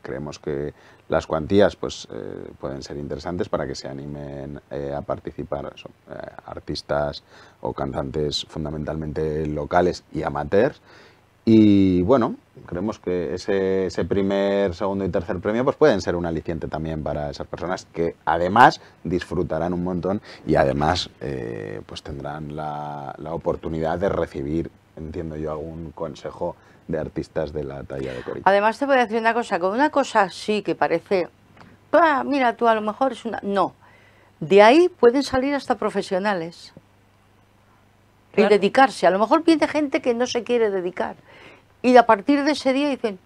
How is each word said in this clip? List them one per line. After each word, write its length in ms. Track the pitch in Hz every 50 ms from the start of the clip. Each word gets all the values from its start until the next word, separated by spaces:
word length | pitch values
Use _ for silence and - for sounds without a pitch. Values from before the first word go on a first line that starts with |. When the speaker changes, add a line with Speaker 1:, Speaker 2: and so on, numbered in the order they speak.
Speaker 1:
Creemos 380 | - - 65 65 73 73 71 -
que 340 | - 76 73 69 73 73 - _ - - - _ _ _
las 160 | - 80 -
cuantías, 500 | - 76 80 76 - 98 101 101 85 -
pues, 320 | _ - 65 - - - - -
eh, 380 | 55 50 50 50 50 50 - - -
pueden 240 | - 67 67 67 65
ser 140 | - 73
interesantes 520 | 71 71 67 73 71 80 87 87 90 104 -
para 160 | - 80 76
que 80 | 65 67
se 140 | - -
animen, 760 | - 69 69 69 73 71 71 73 69 69 69 67 71 71 - _ _
eh, 240 | - 71 71 69 69
a 60 | 71
participar 720 | - - 69 - _ - - - 71 - 73 71 69 64 -
eso, 140 | - - - - _ _ -
eh, 40 | - - - - - - _
artistas 800 | - - - _ - 76 - - - 73 71 73 73 71 - _ _ - - - - _ _
o 120 | - 62 65
cantantes 720 | - 69 67 65 - 71 67 - 78 76 73 71 - -
fundamentalmente 960 | - - 80 78 73 76 76 76 76 76 78 78 78 69 76 78 78 76 78 78
locales 560 | 76 76 73 76 69 90 90 90 87 82 - _ _ -
y 80 | 78
amateurs. 580 | 78 78 71 71 73 73 - 101 117 147 - - _ - - - - - _ _ _ _ _ _ _
Y 580 | 113 113 110 107 104 101 98 98 95 90 90 90
bueno, 320 | 95 135 131 110 151 240 - _ _ _ 127 -
creemos 320 | - - 87 98 110 104 -
que 340 | - 92 90 90 85 65 90
ese, 540 | 90 - - 98 98 95 95 95 95 95
ese 180 | 90 - - 95
primer, 680 | 87 - 98 98 98 98 98 98 98 98 101 101 95 85
segundo 280 | - 107 95 98 98 95
y 60 | 92
tercer 300 | 87 101 90 - 98 90
premio, 240 | - 104 107 117 127
pues, 140 | 143 127
pueden 220 | _ 151 147 110 95
ser 160 | - 101 85
un 120 | 87 87
aliciente 400 | 85 82 78 - - 85 76 -
también 340 | 69 69 76 78 80 80 78
para 300 | 73 76 73 76 73 73
esas 160 | - - -
personas 400 | - - - 85 85 92 - - _
que 240 | - 82 82 - - _ _
además 540 | - 80 82 87 92 101 113 131 151 - - - - - _ -
disfrutarán 680 | 82 90 87 - - 82 87 82 69 78 80 82 90 90
un 100 | 87 87
montón 380 | 90 92 87 80 90 98 107 - - - - -
y 100 | - 76
además, 540 | 73 78 67 65 69 73 78 90 92 - - - _
eh, 600 | - 71 67 64 58 58 58 55 52 52 52 52 -
pues, 160 | - - - _
tendrán 520 | - 76 69 67 71 73 76 78 73 73
la, 600 | 76 76 76 73 73 76 73 73 71 71 65 -
la 160 | - 71 78 82
oportunidad 640 | 78 - 87 78 - - 78 80 80 80 80 85
de 120 | 90 98 98
recibir, 600 | - 85 85 - - 78 67 71 78 82 80 - _ _ _ _ _
entiendo 420 | - 80 78 78 80 80 80 78
yo, 140 | 78 78 76
algún 400 | 78 76 76 82 80 82 82 76
consejo 640 | 71 - 82 78 69 - - - - - 90 87 80 _ _ - - - _
de 120 | - 85 78
artistas 540 | 76 67 _ 80 73 - _ 78 78 73 76
de 100 | 76 71
la 200 | 67 69 69 65
talla 300 | - 69 67 65 65 64
de 100 | 62 62
Corita. 260 | - - - - 190
Speaker 2:
Además 300 | 196 202 208 220 220 -
te 80 | 285
voy 80 | 269 277
a 60 | 254
decir 180 | 247 202 220 233
una 160 | 226 226 226
cosa, 240 | 240 233 - 202 175
con 140 | 175 190 202
una 180 | 247 294 302
cosa 360 | - 285 254 - - 220 196 175
sí 320 | - - - - 214 208 -
que 100 | - 156
parece, 560 | - 151 151 165 165 - - 202 185 165 - _ _ _ _ - - - - - _ _ _
"Ah, 320 | - 302 339 320 285 262 247
mira 280 | 247 277 277 254 233 226
tú, 120 | - 240
a 60 | 233 220
lo 80 | 220
mejor 300 | 214 214 208 - 269 269
es 140 | 240 - -
una", 140 | 220 196 - -
no, 300 | 202 196 196 175 139 - _ _ - - _ _ _ _ _ _ _ _ _
de 240 | 165 143 190 202 208
ahí 260 | 220 269 330 359 349
pueden 320 | - _ - 240 240 285
salir 320 | 269 - - 262 254 285 285
hasta 220 | 269 - - 247
profesionales 960 | - 214 208 - 202 185 - 196 185 196 214 202 175 160 170 170 - - - _ - _ _ _ _ _ _ _ _ _ _ _ _ _ _ _ _ _ _ _ _ _ _ _ _ _ _ _ _ _ _ -
y 40 |
Speaker 3:
Claro. 120 | 196 214 202
Speaker 2:
dedicarse. 560 | 208 196 180 202 - 269 269 233 - - -
A 60 | 170
lo 80 | 185 196
mejor 240 | 220 214 294 330 320
viene 240 | 330 330 294 320
gente 340 | 294 - 302 302 269 - 320
que 140 | - 254 233
no 100 | 233 247
se 180 | 240 - 240 202
quiere 280 | - 240 233 226 208
dedicar 440 | 196 190 175 180 165 - 165 - 190 - _ - - - - - - - _ _ _ _ -
y 120 | 247 247
a 120 | 240 233
partir 360 | - 220 196 185 - 285 285 277
de 100 | 302 294
ese 200 | - - 269 254
día 160 | 269 294 294
dicen 300 | 262 - - 220 196 185 _